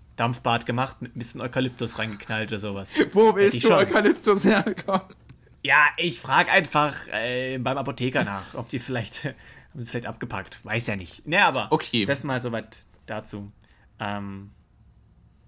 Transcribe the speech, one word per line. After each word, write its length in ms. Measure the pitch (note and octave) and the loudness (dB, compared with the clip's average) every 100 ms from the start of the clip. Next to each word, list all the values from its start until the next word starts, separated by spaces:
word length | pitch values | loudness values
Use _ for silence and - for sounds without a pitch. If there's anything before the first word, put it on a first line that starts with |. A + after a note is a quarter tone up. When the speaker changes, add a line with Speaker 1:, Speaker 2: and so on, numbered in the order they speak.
| - - | -18 -4
Speaker 1:
Dampfbad 500 | A#2+ B2 B2 A#2 - | -2 0 0 0 0
gemacht, 360 | A#2+ C3+ - | -2 -4 -6
mit 140 | B2 A#2+ | -12 -10
ein 40 | |
bisschen 220 | A2+ - | -10 -8
Eukalyptus 580 | B2 C3 C3 B2+ A2+ - | -4 -2 -2 -4 -6 -4
reingeknallt 500 | A2 G2+ - A2 G#2+ | -6 -6 -6 -4 -4
oder 100 | G#2+ | -6
sowas. 320 | G#2 G2 F#2+ - | -6 -8 -6 -2
Speaker 2:
<laughs> 120 | D3+ | 2
Wo 140 | G3 A3 | 6 6
Speaker 1:
Hätte 60 | G3 | 6
Speaker 2:
willst 200 | G3+ B2 | 4 6
Speaker 1:
ich 60 | |
Speaker 2:
du 40 | C4+ | 6
Speaker 1:
schon. 80 | E3+ | 6
Speaker 2:
Eukalyptus 680 | G3 G#3+ G#3 - A3 G3 G3 | 6 4 4 4 2 4 6
herbekommen? 560 | G#3 G#3+ F#3 - F#3+ - - - - _ _ | 4 2 -4 -2 -2 -2 -16 -20 -20 _ _
Speaker 1:
Ja, 200 | C3+ C#3+ D3 - | 4 6 6 4
ich 220 | F3 - | -4 -4
frag 300 | C#3 C#3+ F3 | 2 2 4
einfach, 440 | F3 D#3 D3+ D3 C3+ - | 4 4 2 2 -2 -8
äh, 460 | A2 A#2 B2+ C3 C3 | -4 -2 -2 -4 -2
beim 200 | B2 C3+ | -2 -2
Apotheker 460 | C#3 B2+ B2 C#3 | -4 -4 -2 0
nach, 300 | G2+ G2+ F#2 - | -2 -4 -8 -12
ob 140 | A#2+ | -8
die 100 | C3 | -8
vielleicht, 460 | - B2 - - C#3+ | -6 -6 -6 -8 -10
<laughs> 0 | |
haben 80 | - - - - C#3 | -10 -18 -20 -18 -12
sie 60 | |
es 80 | A#2 | -8
vielleicht 140 | B2+ G#2 | -8 -8
abgepackt. 560 | A#2+ A#2+ G2 F#2 - | -10 -8 -8 -10 -16
Weiß 240 | - B2+ B2 | -6 -4 -2
ja 80 | G2+ | -4
nicht. 320 | F2 - - | -8 -14 -4
Nee, 100 | F3 | 2
aber 280 | F#3 C3+ G2+ | 2 2 0
Speaker 2:
Okay. 340 | D#3 - A#2 G2+ | -2 -2 -2 0
Speaker 1:
das 180 | C#3 | -2
mal 160 | D3 B2+ | -2 -4
soweit 440 | B2 A2 G#2+ - _ _ - | -4 -8 -10 -18 _ _ -12
dazu. 460 | A2 A2 G#2 G2+ - _ _ _ _ | -10 -10 -12 -14 -18 _ _ _ _
Ähm, 520 | G#2 G2+ G2+ G2 G2+ - _ _ _ _ _ _ _ _ | -8 -6 -8 -12 -16 -20 _ _ _ _ _ _ _ _